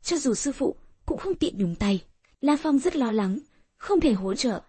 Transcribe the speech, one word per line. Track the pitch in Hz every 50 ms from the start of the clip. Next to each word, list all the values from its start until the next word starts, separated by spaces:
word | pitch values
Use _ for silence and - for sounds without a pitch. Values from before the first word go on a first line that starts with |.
| _
Cho | - 349 311
dù | 285 269 214
sư | - - 285 269
phụ, | - 277 - - - - - - _ _
cũng | - 302 -
không | - 381 370
tiện | - - - - 196
nhúng | 202 175 170
tay. | - 208 202 196 185 - - _ _ _ _ _ _
La | - 285 294
Phong | 285 - 311 285 277
rất | 262 359 349
lo | 311 254 226 214
lắng, | 220 202 185 190 269 - _ _ _ _ _ _
không | _ - - 415 349
thể | - 302 220
hỗ | 190 190 190 190
trợ | - - 254 208 170 -